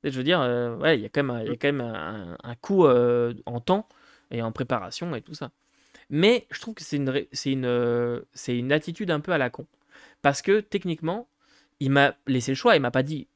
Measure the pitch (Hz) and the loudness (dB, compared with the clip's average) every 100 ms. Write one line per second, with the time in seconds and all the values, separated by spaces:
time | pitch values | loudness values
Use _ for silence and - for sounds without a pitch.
0 | 143 131 131 175 127 120 120 113 139 131 | -4 -2 0 2 2 0 -2 0 2 2
1 | 107 - 139 120 113 120 143 143 120 107 | 0 -2 -2 -2 -4 -2 -2 -2 -6 -6
2 | 78 104 87 85 - 117 - 196 156 123 | -8 -10 -12 -12 -12 -14 0 4 6 6
3 | 120 120 120 120 - 120 120 190 220 _ | 4 2 0 -4 -8 -8 0 0 -2 _
4 | _ _ _ 120 113 113 127 123 95 - | _ _ _ -6 -6 -6 -4 -4 -4 -8
5 | 175 131 - 156 131 _ _ _ _ - | -8 -8 -10 -14 -14 _ _ _ _ -20
6 | _ 143 196 240 - - - 220 - 147 | _ 2 4 4 -2 -14 -12 -14 -6 -2
7 | 135 131 - - 139 135 127 120 120 120 | 0 -2 -4 -6 -4 -2 0 0 2 0
8 | 120 120 - - - 123 123 151 170 165 | -2 -4 -10 -14 -4 -4 0 0 0 -6
9 | 196 151 151 165 127 - 151 _ _ - | -2 -2 0 0 0 -4 -20 _ _ -20
10 | - _ - 139 - 208 208 202 180 160 | -20 _ 0 2 2 2 2 -4 -4 -4
11 | 156 202 240 _ _ _ _ _ 135 139 | -4 -4 -8 _ _ _ _ _ 2 4
12 | 143 - - 131 120 135 240 180 127 131 | 4 2 -2 -2 0 0 4 4 4 0
13 | 135 156 - | -2 -6 -10